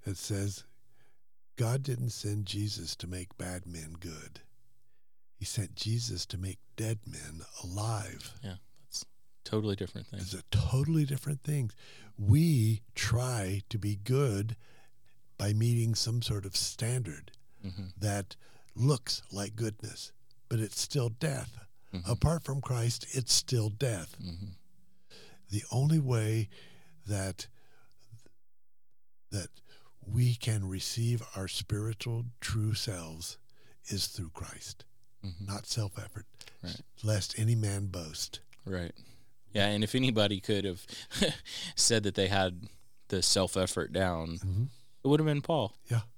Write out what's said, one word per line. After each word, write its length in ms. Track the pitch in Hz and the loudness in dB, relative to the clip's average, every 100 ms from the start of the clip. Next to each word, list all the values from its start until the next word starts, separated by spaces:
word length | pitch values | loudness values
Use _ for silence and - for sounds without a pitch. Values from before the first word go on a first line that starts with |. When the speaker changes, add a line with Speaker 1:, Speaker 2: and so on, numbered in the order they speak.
| - | -4
Speaker 1:
It 120 | 98 | -4
says, 460 | - 101 101 95 - - - - - - - - - - | -2 -2 -2 -4 -12 -18 -18 -18 -18 -18 -18 -18 -16 0
"God 280 | 117 131 | 2 2
didn't 280 | 135 120 123 | 0 0 -2
send 340 | - 104 104 95 | -2 -2 -2 -2
Jesus 500 | 101 104 104 82 - | 0 0 -2 -6 -6
to 100 | 90 | -6
make 300 | 90 90 - | -6 -8 -6
bad 280 | 90 90 85 | -4 -4 -6
men 300 | 85 78 82 | -8 -8 -8
good. 420 | 87 78 - - - - - - - - - - - - | -8 -10 -12 -16 -16 -16 -16 -18 -18 -18 -18 -18 -18 -8
He 80 | - | -4
sent 300 | - 95 - | -2 -4 -2
Jesus 500 | 110 113 120 92 - | 0 0 0 -4 -4
to 100 | 92 | -4
make 220 | 95 92 - - | -4 -6 -12 -4
dead 240 | 110 110 - | -2 -2 -4
men 360 | 78 73 80 - - | -12 -10 -12 -12 -10
alive." 680 | 90 95 107 107 98 - - - | -6 -2 0 0 -2 -8 -12 -10
Speaker 2:
Yeah, 120 | 98 92 - - - | -8 -8 -12 -16 -10
that's 180 | - | -10
a 460 | - - - - - | -10 -14 -18 -16 0
totally 260 | 110 107 98 | 2 2 0
different 320 | 92 - - | -2 -6 -8
thing. 120 | 98 | -6
Speaker 1:
It's 140 | 90 | -6
a 100 | 92 - | -6 0
totally 540 | 104 - 131 143 160 143 | 4 6 4 4 4 4
different 380 | 139 - 147 | 0 -2 -4
thing. 280 | - 147 117 - - - - - | 0 0 0 -4 -18 -18 -16 -4
We 640 | 101 143 165 143 110 110 - - | 8 8 10 8 8 4 0 -4
try 680 | - 113 127 123 95 98 - | 2 2 4 2 2 0 -2
to 80 | 107 | -2
be 180 | 101 101 | 0 -2
good 600 | 101 131 143 98 107 117 - - - - - - - - | 4 6 6 4 2 -2 -10 -18 -18 -18 -18 -18 -18 -2
by 160 | 101 | 2
meeting 420 | 107 113 117 113 110 | 6 6 6 6 4
some 260 | - 120 | 4 2
sort 240 | 120 104 98 | 2 0 0
of 100 | - | 0
standard 760 | - - 113 127 101 73 - - - - 98 | 0 0 0 2 0 -6 -12 -16 -18 -10 -8
Speaker 2:
Mm-hmm. 220 | 90 95 92 | -6 -8 0
Speaker 1:
that 380 | 104 101 95 - - - - | 2 2 0 -8 -16 -18 -16
looks 480 | - 127 135 - - - | 2 4 4 2 -6 -4
like 240 | 98 101 107 | -4 -4 0
goodness, 560 | 113 104 107 - - - - - - | -2 -2 -10 -10 -12 -14 -18 -18 -2
but 120 | 117 | 0
it's 180 | 110 - | 0 -2
still 300 | - 147 120 | 0 2 2
death. 480 | 113 160 139 - - - - - | 2 0 0 -4 -10 -16 -18 -8
Speaker 2:
Mm-hmm. 160 | 95 90 | -8 0
Speaker 1:
Apart 360 | - - 165 - | 6 6 6 2
from 160 | 139 | -2
Christ, 440 | - 123 117 117 - | 2 2 4 2 -2
it's 220 | 135 117 | -2 6
still 340 | - - 123 107 | 4 6 4 4
death. 480 | 104 135 104 80 - | 2 0 0 -4 -10
Speaker 2:
Mm-hmm. 280 | 92 85 107 - - - - - - - - - - | -8 -8 -8 -10 -16 -18 -18 -18 -16 -16 -18 -18 -4
Speaker 1:
The 140 | 104 - | -2 0
only 300 | 113 143 160 | 4 6 6
way 480 | 135 120 107 113 107 - - - - - - | 6 4 4 4 2 -4 -18 -18 -18 -14 -2
that, 420 | 101 95 90 - - - - - - - - - - - - - - - - - - - | 0 0 -4 -10 -12 -18 -18 -18 -18 -16 -16 -16 -18 -18 -18 -18 -18 -18 -18 -18 -18 -6
that 180 | 98 87 - - - - - 101 | -4 -4 -12 -18 -18 -18 -16 -2
we 300 | 120 123 120 | 4 4 4
can 340 | - 107 95 | 2 0 0
receive 520 | 92 - - 117 120 113 98 | -2 -2 2 2 2 0 -4
our 140 | 95 | -2
spiritual 760 | - - 104 107 110 - 117 120 - | -2 0 0 0 -2 -2 -2 -2 -6
true 340 | - 110 107 | -2 2 2
selves 640 | 107 - 92 82 80 85 - - - - - - | 2 0 -4 -6 -8 -8 -10 -14 -16 -18 -16 -4
is 200 | 101 - | -2 -2
through 220 | - 85 | -2 -8
Christ, 560 | - - - - - - - - - 101 | -6 -10 -8 -12 -12 -14 -16 -18 -10 -10
Speaker 2:
Mm-hmm. 260 | 85 98 | -8 -4
Speaker 1:
not 160 | 101 - | -4 -2
self-effort, 580 | - 104 - 98 - - - - - | 0 0 -4 -10 -10 -12 -16 -16 -12
Speaker 2:
Right. 180 | 87 82 - - | -8 -8 -10 -4
Speaker 1:
lest 340 | 107 107 90 - | 2 4 2 2
any 180 | 110 117 | 4 6
man 320 | 104 101 101 | 4 0 -2
boast. 520 | 92 80 76 - - - - - | -4 -6 -6 -6 -8 -14 -14 -4
Speaker 2:
Right. 280 | 92 85 - - - - - - | -2 -2 -6 -14 -16 -18 -18 -4
Yeah, 160 | 104 101 | 4 4
and 160 | 104 | 6
if 120 | 107 131 | 4 4
anybody 440 | 127 110 101 101 | 4 6 6 4
could 240 | - 104 | 2 2
have 220 | 98 90 - - - - | 2 -4 -8 -12 -8 2
<laughs> 140 | 185 - - - - - | 2 2 -8 -10 -8 4
said 280 | - 113 | 6 6
that 120 | 101 95 | 4 4
they 140 | 95 | 6
had 400 | 101 95 90 - - - - - | 6 4 2 -10 -14 -16 -18 -2
the 120 | 95 | 2
self-effort 680 | - - 92 - 92 - 82 | 6 6 4 4 2 2 0
down, 460 | 87 95 82 82 85 | 4 4 2 -2 -2
Speaker 1:
Mm-hmm. 260 | 95 92 131 - - - | 0 0 0 -4 -16 -2
Speaker 2:
it 40 | 135 | 4
would 100 | 147 | 6
have 80 | 156 | 6
been 140 | 147 | 2
Paul. 340 | - 160 107 - - | 2 2 2 -2 0
Speaker 1:
Yeah. 100 | 117 - | 0 0